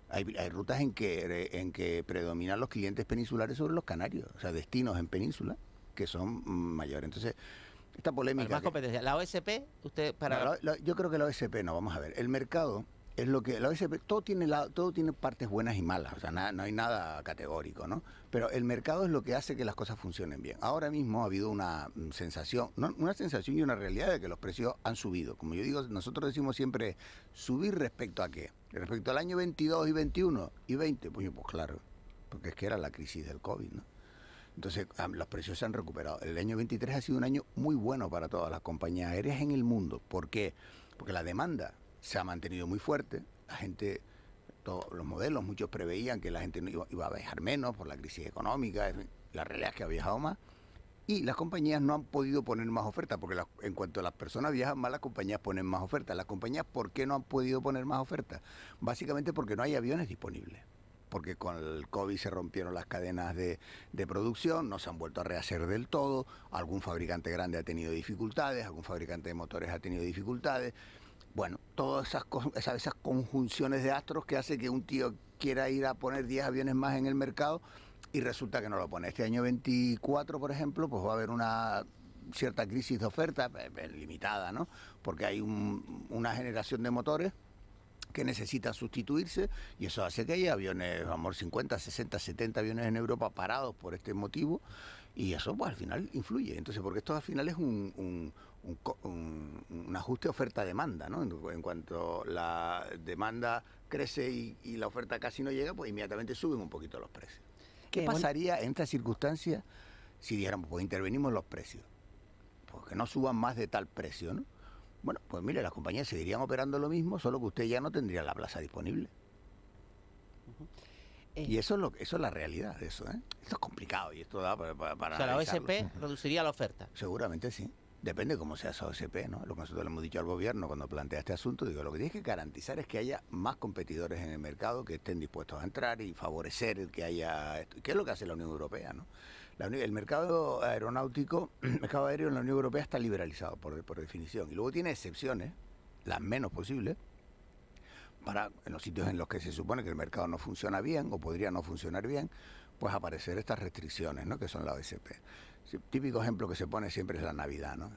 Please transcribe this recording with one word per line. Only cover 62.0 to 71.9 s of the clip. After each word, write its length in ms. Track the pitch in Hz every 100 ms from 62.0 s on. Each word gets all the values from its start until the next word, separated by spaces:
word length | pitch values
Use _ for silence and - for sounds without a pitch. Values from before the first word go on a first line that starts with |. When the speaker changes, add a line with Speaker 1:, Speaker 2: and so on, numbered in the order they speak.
| 98 98
Speaker 1:
se 120 | 104
rompieron 440 | 92 85 95 87
las 120 | 90 85
cadenas 480 | 87 90 90 87
de, 260 | 87 90 82 - - -
de 120 | - 98
producción, 640 | 98 110 113 165 165 139
no 100 | 98
se 120 | 87
han 100 | 82
vuelto 220 | 82 87
a 20 |
rehacer 420 | 90 87 - 87 85
del 220 | 104 127
todo, 400 | 151 139 131 123 - -
algún 300 | - 85 95
fabricante 500 | - 85 82 87 85
grande 260 | 87 90 85
ha 60 |
tenido 300 | 82 82 80
dificultades, 720 | 82 - 101 110 113 143 127 107
algún 180 | 80
fabricante 460 | 85 90 82 85 82
de 40 |
motores 360 | 85 82 87 85
ha 100 | 87
tenido 240 | 95 90
dificultades. 680 | 87 87 98 123 147 131 123 - - - - - - -
Bueno, 220 | 92 87 - -
todas 320 | 135